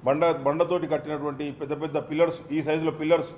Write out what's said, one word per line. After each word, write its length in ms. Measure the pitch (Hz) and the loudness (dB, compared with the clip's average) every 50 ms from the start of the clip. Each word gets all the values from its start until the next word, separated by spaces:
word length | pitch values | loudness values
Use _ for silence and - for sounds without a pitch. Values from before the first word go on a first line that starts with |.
| - | 2
బండ, 180 | 123 139 151 170 170 160 139 135 | 2 2 4 4 4 2 2 2
బండతోటి 400 | 135 143 160 170 170 180 180 160 147 156 | 0 2 2 2 2 2 -2 0 0 -2
కట్టినటువంటి 520 | 147 131 151 151 147 143 147 143 135 147 147 135 - | -2 -2 -4 -6 -4 -4 -6 -6 -4 -6 -8 -6 -8
పెద్ద 140 | 151 135 151 143 151 | -6 -6 -4 -4 -4
పెద్ద 140 | 156 120 156 131 - | -2 -2 -4 -4 -2
పిల్లర్స్, 280 | 156 151 170 170 - - - - 139 | 2 2 2 2 2 -4 -8 -4 -4
ఈ 20 | 156 147 | -2 0
సైజులో 260 | 147 156 156 160 160 151 156 | 0 0 0 0 0 -2 -2
పిల్లర్స్ 300 | 156 156 170 165 139 - - | 2 2 4 2 2 -2 -10